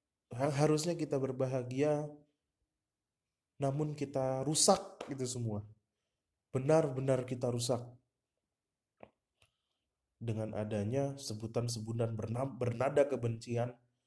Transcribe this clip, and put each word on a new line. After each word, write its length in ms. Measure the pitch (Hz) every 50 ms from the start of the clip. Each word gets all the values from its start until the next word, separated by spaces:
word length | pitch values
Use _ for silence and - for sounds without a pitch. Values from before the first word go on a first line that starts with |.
| _ _ _ _ _ - 117
yang 160 | 120 135 151 143
harusnya 420 | 139 151 151 156 151 156 175 165 151
kita 220 | 151 147 147 135
berbahagia, 920 | 131 131 127 127 131 127 131 131 123 123 127 131 147 151 151 147 151 151 147 - - _ _ _ _ _ _ _ _ _ _ _ _ _ _ _ _ _ _ _ _ _ _ _ _ _ _ -
namun 320 | 139 139 139 147 151 151 147
kita 480 | - 147 135 - 135 131 131 131 131
rusak 400 | 131 147 156 147 - - 190 185 - - - - -
itu 160 | - 143 127 127 120
semua. 340 | 123 123 117 110 104 101 104 - - _ _ _ _ _ _ _ _ _ _ _ _ _ _ _
Benar-benar 720 | - 175 143 143 156 160 151 143 131 131 135 135 131 127
kita 300 | 123 - 131 123 - 123
rusak. 320 | 120 120 120 - 127 117 - - - - _ _ _ _ _ _ _ _ _ _ _ _ _ _ _ _ _ _ _ - - - _ _ _ _ _ _ _ _ _ _ _ _ _ _ _ _ _ _ _ _ _ -
Dengan 380 | 117 117 107 110 110 107 104 104
adanya 560 | 107 107 113 104 101 107 123 139 139 139 139
sebutan-sebutan 1040 | 139 - - 107 107 113 110 - - 120 120 120 110 107 - 117 117 117 113 113 107
berna-, 320 | 101 - 113 120 135 139
bernada 560 | - - 123 120 - 113 127 139 147 147 143
kebencian 640 | 143 135 120 120 117 113 113 - 123 117 117 120 123 - _ _ _ _ _ _